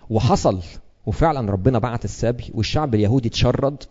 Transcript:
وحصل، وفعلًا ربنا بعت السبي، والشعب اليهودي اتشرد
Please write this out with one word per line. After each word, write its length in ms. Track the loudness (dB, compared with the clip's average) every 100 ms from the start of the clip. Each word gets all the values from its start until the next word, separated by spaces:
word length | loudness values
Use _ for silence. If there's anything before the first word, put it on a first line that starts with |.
| -2
وحصل، 500 | 0 2 2 2 0 -6 -16 -20 _ -6
وفعلًا 460 | 0 0 0 -2
ربنا 280 | 0 2 2
بعت 260 | 0 -4 -6
السبي، 380 | -4 -2 -2 -6
والشعب 420 | -4 -2 0 0 2
اليهودي 320 | 4 2 0
اتشرد 560 | 2 2 2 0 -4 -12